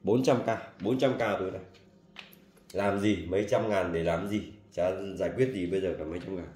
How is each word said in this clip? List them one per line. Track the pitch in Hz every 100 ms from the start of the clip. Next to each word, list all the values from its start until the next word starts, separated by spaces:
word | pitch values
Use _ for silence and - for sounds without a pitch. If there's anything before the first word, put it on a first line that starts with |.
Bốn | 95 120
trăm | 135 123
k, | 113 113 - -
bốn | 98 131
trăm | 135
k | 120 110 98
túi | 95
này. | 92 - - - - - - - - - - -
Làm | 92 101 98
gì | 104 95 82
mấy | 95 107
trăm | 117 107
ngàn | 98 87
để | 82
làm | 85 85 101
gì? | 104 - - -
Chả | - 90 92 98
giải | 90 95 -
quyết | 127
gì | 101 87
bây | 95
giờ | 92 78
cả |
mấy | 78 87
trăm | 90 92
ngàn. | 82